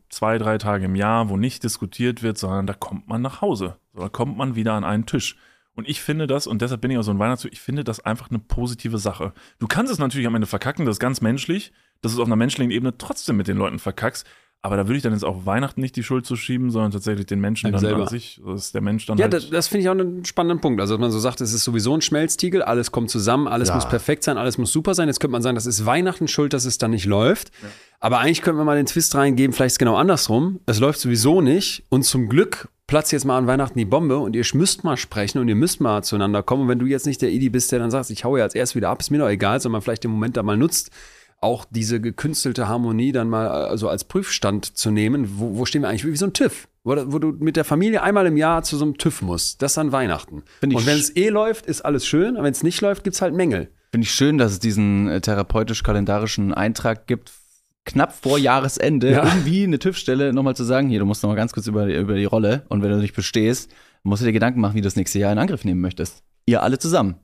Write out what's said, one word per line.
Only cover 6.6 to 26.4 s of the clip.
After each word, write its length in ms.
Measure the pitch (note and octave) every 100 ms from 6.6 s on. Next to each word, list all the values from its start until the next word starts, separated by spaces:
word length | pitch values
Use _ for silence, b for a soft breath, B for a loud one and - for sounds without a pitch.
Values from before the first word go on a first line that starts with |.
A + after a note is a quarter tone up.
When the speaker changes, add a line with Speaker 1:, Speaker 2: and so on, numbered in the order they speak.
Speaker 1:
deshalb 200 | B2 A#2+
bin 100 | B2+
ich 60 | B2+
auch 60 |
so 80 | G#2+
ein 80 | G2
Weihnachtstyp, 340 | A2 B2 -
ich 80 | -
finde 240 | - C#3+ A2+
das 160 | A2
einfach 280 | - A2+ -
eine 100 | A#2
positive 580 | - - B2 A#2+ A#2 A2
Sache. 340 | G2+ F#2+ F2+ - b b
Du 80 | A2+
kannst 220 | E3+ C4
es 80 | F3
natürlich 280 | C3+ C#3 A#2
am 80 | A2+
Ende 120 | G#2+
verkacken, 380 | G2+ C3 D3 C#3
das 100 | G2+
ist 40 |
ganz 220 | B2 A2+
menschlich, 500 | A2 C3+ - F#3+ - _ _ _
das 100 | A#2
ist 80 | A#2
auf 80 | A#2
einer 80 | A2
menschlichen 360 | A#2 - B2
Ebene 260 | A2 B2+ -
trotzdem 400 | - - - G#2
mit 100 | G2
den 80 | G2
Leuten 220 | G2 -
verkackst, 480 | - - A2 - - b b b G2
aber 120 | G2+
da 100 | G2
würde 80 | C#3
ich 80 |
dann 80 | B2
jetzt 140 | G#2+ F2+
auch 200 | F#2 F#2+
Weihnachten 360 | G#2+ C#3 -
nicht 120 | C3 -
die 60 |
Schuld 220 | A2+ B2+ A#2+
zu 120 | A#2+
schieben, 340 | - B2+ B2+
sondern 200 | A2+ G#2+
tatsächlich 340 | G2+ G#2+ G2+ F#2+
den 160 | G2
Menschen 260 | G2+ A2 G#2+
Speaker 2:
Einem 60 |
Speaker 1:
dann 80 | G2
Speaker 2:
selber. 220 | G#2 G#2+
Speaker 1:
an 40 | G2
sich, 320 | A#2+ - - G2
dass 260 | G2 -
der 80 | G#2+
Mensch 260 | G#2 G#2+ -
dann 120 | G#2+
Speaker 2:
Ja, 60 |
Speaker 1:
halt 100 | G#3
Speaker 2:
das, 160 | F3 D3
das 180 | E3 E3
finde 140 | G#3
ich 80 | F#3
auch 20 |
einen 320 | F#3+ F#3 F3+
spannenden 380 | F3 - E3+ E3+
Punkt. 180 | D#3 A2
Also, 140 | G2+
dass 80 | A2
man 100 | A#2+
so 80 | A2
sagt, 220 | B2 A#2+
es 100 | A#2
ist 140 | A#2 -
sowieso 280 | A#2 A2
ein 60 | D#3
Schmelztiegel, 640 | - D3 D#3+ - F3+ F#3
alles 320 | - A#2+ A#2
kommt 160 | - A#2
zusammen, 400 | A#2 G2+ C3 C#3+
alles 180 | A#2 F#2+
Speaker 3:
Ja. 60 | E2+
Speaker 2:
muss 140 | C#2
perfekt 340 | A#2+ - D3+
sein, 140 | - B2+
alles 200 | B2 A#2+
muss 140 | A2+
super 220 | D#3+ D#3
sein. 160 | F3+ D#3
Jetzt 100 | C3+
könnte 140 | C#3+
man 80 | A#2+
sagen, 140 | A#2+ A#2+
das 100 | A#2+
ist 200 | A2 G#2+
Weihnachten 440 | D3 F#3 E3+ D#3+
schuld, 240 | -